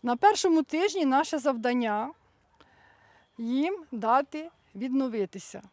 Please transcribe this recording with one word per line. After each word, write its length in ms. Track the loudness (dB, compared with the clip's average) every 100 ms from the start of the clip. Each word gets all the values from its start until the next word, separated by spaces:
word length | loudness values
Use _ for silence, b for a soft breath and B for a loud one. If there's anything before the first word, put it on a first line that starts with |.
На 120 | -2 4
першому 480 | 4 4 4 2
тижні 420 | 2 0 0 0 2
наше 320 | 2 2 0
завдання — 720 | -2 0 0 0 0 -2 -4 -10 _ _ _ _ b b b b b b b -10
їм 480 | -2 0 0 -2 -8
дати 580 | -4 2 2 2 -8 -12 _ _ -8
відновитися. 880 | -2 0 0 -2 -4 -6 -14 -16 -18